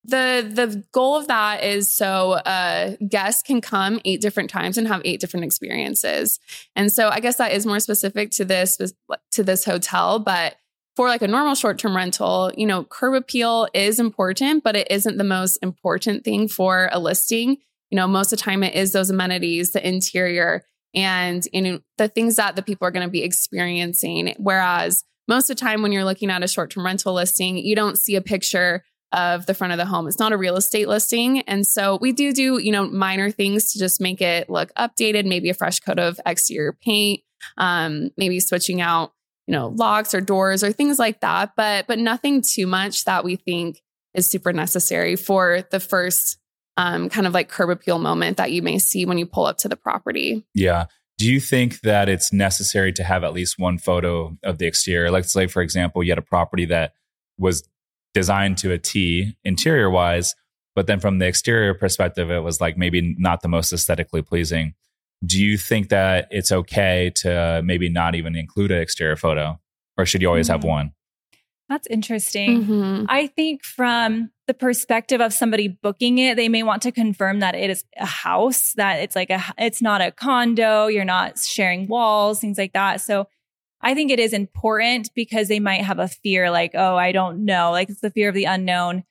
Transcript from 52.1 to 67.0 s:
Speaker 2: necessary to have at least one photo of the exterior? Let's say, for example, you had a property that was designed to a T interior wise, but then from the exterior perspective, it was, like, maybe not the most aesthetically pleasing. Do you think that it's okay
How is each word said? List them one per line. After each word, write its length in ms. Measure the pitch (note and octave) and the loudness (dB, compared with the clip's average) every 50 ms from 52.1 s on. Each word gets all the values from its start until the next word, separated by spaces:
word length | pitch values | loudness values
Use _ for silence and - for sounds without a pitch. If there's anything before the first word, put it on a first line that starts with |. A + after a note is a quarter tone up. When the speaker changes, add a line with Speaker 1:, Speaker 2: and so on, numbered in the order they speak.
| F#2+ F2 - - G2+ | 2 0 0 0 2
Speaker 2:
necessary 580 | G2 G2 F#2+ F#2+ - G2 - - G#2 F#2+ F#2 F2+ | 2 2 2 0 0 -2 0 0 2 2 2 0
to 100 | - F2 | -2 0
have 200 | F2+ F#2 F#2 F2 | 0 0 0 0
at 100 | D#2+ D#2 | -2 -4
least 260 | F2+ F2+ F2 - - | -4 -4 -6 -4 -2
one 180 | F#2 F2+ F2+ | 0 0 0
photo 580 | E2+ - - F2+ F2 E2+ F2 E2+ E2+ E2 D#2+ E2 - - | 0 0 0 0 2 2 0 -2 -2 -4 -6 -10 -8 -6
of 140 | G2 F2+ | -6 -4
the 80 | D#2 F2+ | -2 -2
exterior? 460 | E2 - - - G2 F2 E2+ E2+ E2+ | 0 0 0 0 0 0 2 2 2
Let's 200 | F2+ F#2 F2+ - | 2 2 0 0
say, 140 | - G2 F#2 | 0 0 0
for 160 | F#2 - F#2+ | 2 0 -2
example, 420 | F2 E2 - F#2 F2 E2+ - F2+ F2 | -2 0 0 0 0 0 0 0 0
you 80 | F2 | 2
had 60 | E2+ | 0
a 60 | E2 - | 0 0
property 420 | _ - F2 E2+ - - F2+ F2 | _ 2 0 2 0 -2 -4 0
that 280 | D#2+ F2 E2 D#2+ D2 _ _ _ _ _ _ _ _ _ | 0 0 0 0 -2 _ _ _ _ _ _ _ _ _
was 300 | - F#2 F#2 F2 D2+ - _ _ _ _ _ _ _ _ _ _ | 0 0 0 0 0 -4 _ _ _ _ _ _ _ _ _ _
designed 420 | G2+ F#2 F2 G2 G2 G2 G2 F#2 F2+ | 0 2 2 2 2 2 2 0 0
to 120 | - F#2 | 0 -2
a 60 | F2+ | -2
T 580 | E2+ - - - G#2 F#2 E2+ E2+ F2 F#2+ G#2+ A2 _ _ | -2 -2 -2 0 0 2 2 2 2 0 -2 -4 _ _
interior 460 | G2 F#2 - - D#3 D#3+ C#3 G#2+ F#2+ | -2 -2 0 2 4 4 4 4 6
wise, 460 | F#2 F2+ F2 F2 E2+ F2 F2 - - _ _ _ _ _ _ _ _ | 4 4 4 4 2 2 0 -2 -6 _ _ _ _ _ _ _ _
but 120 | G2+ F#2+ | 0 2
then 120 | - G#2 F#2+ | 2 0 2
from 200 | F2 G2+ F#2+ F#2 | 2 2 2 2
the 60 | F#2 | 2
exterior 460 | F#2 F2+ - - A#2+ A#2 A2+ G#2+ G2 F#2 | 2 2 0 0 2 2 4 4 2 2
perspective, 560 | - - F#2 - - G2 F2 - - E2+ E2 | 0 0 -2 0 0 0 0 0 -2 -2 -2
it 80 | F2 F2 | -2 -2
was, 200 | D#2+ E2+ D#2+ - | -2 -2 -2 0
like, 160 | F2 E2 E2 | -2 -2 0
maybe 380 | F2 F2+ F2 F2 F2 E2+ E2+ D#2 - | 0 0 2 2 2 0 0 0 0
not 220 | F2+ F2+ E2+ E2+ | 2 2 2 0
the 60 | - | 0
most 240 | E2+ E2+ E2+ E2 - F2+ | 0 0 0 0 0 -2
aesthetically 480 | E2+ - - E2+ E2 E2 _ - D#2+ D2+ | -2 0 0 0 -2 -2 _ -4 -6 -2
pleasing. 500 | _ - E2+ E2+ D#2 E2+ E2 D#2+ D#2 - _ _ _ _ _ _ _ _ _ - | _ -2 -2 0 0 -2 -2 -4 -4 -8 _ _ _ _ _ _ _ _ _ -4
Do 140 | E2+ F2+ F#2+ | 0 2 2
you 160 | G2+ G#2 G#2 | 4 2 2
think 320 | G#2 - - A#2 A2 G2 F#2 | 0 0 0 0 0 2 2
that 380 | G#2 G2 F#2+ F#2+ F#2 F2+ - - | 2 2 4 4 2 0 0 -2
it's 200 | - G2+ F2+ - | -6 -4 0 0
okay 600 | G2 F#2 E2+ - - G#2+ G2+ F#2+ F#2 F2+ | 0 0 0 0 0 2 2 2 2 2